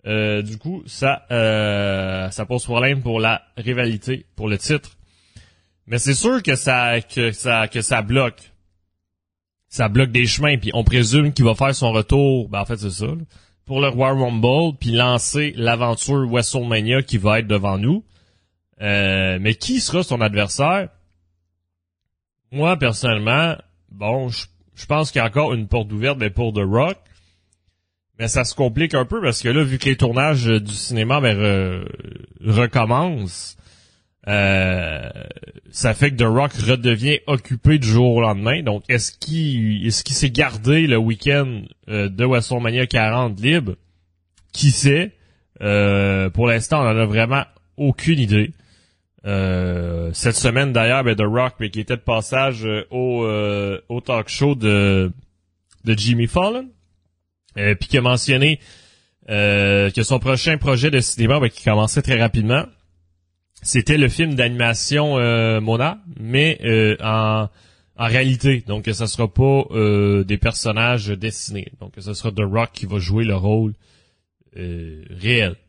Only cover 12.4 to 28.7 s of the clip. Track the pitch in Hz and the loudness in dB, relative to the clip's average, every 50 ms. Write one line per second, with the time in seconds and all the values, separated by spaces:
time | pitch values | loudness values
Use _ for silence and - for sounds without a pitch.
12.4 | 110 101 101 101 98 - 117 101 107 101 90 95 107 123 156 165 165 _ _ - | -2 -6 -6 -6 -6 -6 -6 -6 -6 -8 -6 -6 -6 -6 -6 -8 -10 _ _ -20
13.4 | _ _ _ _ _ - 135 139 143 139 123 120 131 131 135 135 131 123 117 113 | _ _ _ _ _ -6 -2 0 0 0 2 2 0 2 2 0 0 0 0 2
14.4 | 110 120 131 151 170 165 143 - - 117 113 120 123 123 123 117 - - - 147 | 2 4 4 4 2 0 -2 -4 -4 0 2 2 2 2 2 0 -2 -2 -2 -2
15.4 | 151 147 - 120 117 117 117 113 123 120 117 - - - 143 139 131 120 117 120 | -2 -4 -4 -2 0 0 0 0 0 -2 -2 -2 -2 -2 0 0 0 0 0 0
16.4 | 113 - - 123 120 117 113 110 104 113 127 135 135 - - 104 95 107 107 113 | -2 0 -4 -4 -2 0 -2 0 0 2 0 0 0 0 -2 0 2 2 2 2
17.4 | 113 104 107 101 95 101 95 95 104 123 170 214 - _ _ _ _ _ _ _ | 0 0 -2 0 0 0 -2 0 0 0 0 -2 -4 _ _ _ _ _ _ _
18.4 | _ _ _ _ _ _ _ _ 104 104 101 101 98 95 95 95 95 92 92 92 | _ _ _ _ _ _ _ _ -4 -2 0 2 2 2 2 2 0 0 -2 0
19.4 | 98 110 110 - - - 254 254 - - 156 175 180 - 131 117 110 104 101 104 | 0 0 0 0 -2 -2 -2 -2 -2 -2 -2 -2 -2 -2 -2 0 0 0 0 0
20.4 | 101 95 - - 139 156 180 202 185 160 _ _ _ _ _ _ _ _ _ _ | -2 -2 -2 -2 0 0 0 -2 -4 -8 _ _ _ _ _ _ _ _ _ _
21.4 | _ _ _ _ _ _ _ _ _ _ _ _ _ _ _ _ _ _ _ _ | _ _ _ _ _ _ _ _ _ _ _ _ _ _ _ _ _ _ _ _
22.4 | _ _ 127 143 151 170 185 156 - - - - - 120 113 107 104 110 123 147 | _ _ -4 -2 0 0 0 2 0 -2 0 0 -2 -2 -2 0 0 0 2 2
23.4 | 165 170 - - _ _ _ _ _ _ 101 98 104 107 120 135 131 123 117 - | 0 0 -2 -6 _ _ _ _ _ _ -14 -8 -6 -4 -4 -4 -4 -6 -6 -8
24.4 | - - _ _ _ _ _ - - - 147 156 156 139 - 135 113 113 104 131 | -10 -14 _ _ _ _ _ -20 -4 -2 0 0 0 0 -2 -2 -2 0 0 0
25.4 | - 107 123 117 107 101 - 120 107 104 107 104 117 139 143 131 110 104 95 117 | 0 0 -2 -4 -2 -2 -2 -2 -2 -2 -4 -2 -2 -2 -2 -2 -4 -2 -2 -2
26.4 | 120 113 107 104 98 95 104 117 143 175 196 - _ _ _ _ _ _ _ _ | -2 0 0 0 0 2 2 2 2 0 -2 -8 _ _ _ _ _ _ _ _
27.4 | _ _ _ _ _ _ _ _ _ _ _ _ _ _ _ - 113 113 - 131 | _ _ _ _ _ _ _ _ _ _ _ _ _ _ _ -6 -4 -2 0 0
28.4 | 123 - - - 139 120 | -2 -2 -2 0 0 0